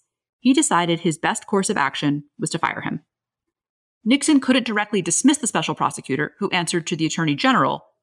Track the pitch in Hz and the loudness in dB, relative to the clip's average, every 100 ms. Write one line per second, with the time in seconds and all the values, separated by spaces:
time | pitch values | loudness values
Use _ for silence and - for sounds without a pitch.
0 | _ _ _ _ 247 277 311 170 175 165 | _ _ _ _ 2 4 2 2 2 0
1 | 180 156 165 220 - 202 196 180 139 - | 0 0 -2 -4 -2 -2 0 0 -2 0
2 | 147 147 - - 160 165 - - - 165 | -2 -2 -6 -8 -6 -2 -4 -4 -6 -8
3 | - _ _ _ _ _ _ _ _ _ | -10 _ _ _ _ _ _ _ _ _
4 | 214 277 285 277 262 254 233 208 208 208 | 0 2 4 2 4 2 0 -2 -2 -2
5 | 170 - 262 285 220 170 156 151 139 - | 0 2 2 2 0 -2 -2 -2 -2 -2
6 | - 135 147 - 202 180 165 175 160 156 | -4 -4 -4 -4 -4 -2 -2 -4 -4 -4
7 | 156 - 160 143 262 226 139 143 - _ | -2 -2 -2 0 2 2 2 -2 -10 _